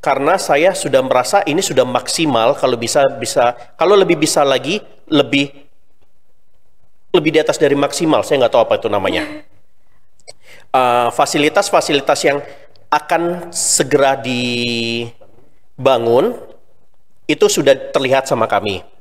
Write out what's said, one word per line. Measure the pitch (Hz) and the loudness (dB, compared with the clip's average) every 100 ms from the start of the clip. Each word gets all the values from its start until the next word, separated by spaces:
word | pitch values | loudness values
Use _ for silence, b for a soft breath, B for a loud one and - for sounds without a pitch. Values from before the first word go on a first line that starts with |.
karena | - 135 143 185 | -2 0 0 0
saya | - 147 175 185 | 2 2 2 0
sudah | 147 135 | 0 0
merasa | 131 127 123 202 156 | 2 0 2 0 0
ini | 151 | -2
sudah | - 131 127 | 0 0 0
maksimal. | 123 - - 160 120 113 143 | -2 -4 -2 0 2 2 2
Kalau | 131 120 | 0 -2
bisa, | 117 151 139 127 | -2 2 0 0
bisa, | 117 - 120 - B - | -4 0 0 0 B -2
kalau | 165 202 | 2 4
lebih | 185 165 | 4 2
bisa | 151 - | 2 2
lagi, | 139 131 131 202 - - - | 2 2 -2 -6 -8 -20 -2
lebih, | 151 123 139 143 - - - - - - - - - - - - - - - - 180 | 0 2 0 -2 -8 -20 -20 -20 -20 -20 -20 -20 -20 -20 -20 -20 -20 -20 -20 -2 0
lebih | 156 | 2
di | 156 | 0
atas | 156 147 | 0 0
dari | 151 139 | 0 2
maksimal. | 143 - 165 131 101 | -2 -2 0 0 0
Saya | 143 | 2
nggak | 120 | 2
tahu | 123 110 | 2 2
apa | 107 | 0
itu | 110 | -2
namanya. | 101 98 87 76 101 - - - - - - - - - B B B B | -2 -2 -4 -6 -12 -18 -20 -20 -20 -20 -20 -20 -20 -20 B B B B
Eh, | 135 123 120 120 123 | 0 2 2 0 0
fasilitas-fasilitas | 143 151 147 170 202 175 156 147 135 143 160 | 0 2 2 0 2 0 2 -2 0 0 2
yang | 143 - B B - - | -2 -6 B B -20 -4
akan | 151 - 165 170 175 - - | -4 -2 -2 -2 -6 -10 -6
segera | - - 135 143 135 135 | -2 -2 0 2 2 0
dibangun | 127 123 123 120 120 117 117 117 117 - - - - - - - 131 127 117 120 196 247 - - - - - - - - | -4 -4 -2 -2 -2 -4 -4 -6 -8 -14 -20 -20 -20 -20 -20 -2 2 2 4 2 2 -4 -14 -20 -20 -20 -20 -20 -20 -20
itu | - 156 208 | -6 0 2
sudah | 202 139 131 - | 2 2 2 0
terlihat | 143 131 135 135 | -4 0 0 0
sama | 127 | -2
kami | 110 104 104 95 - - | 0 0 -2 -8 -10 -20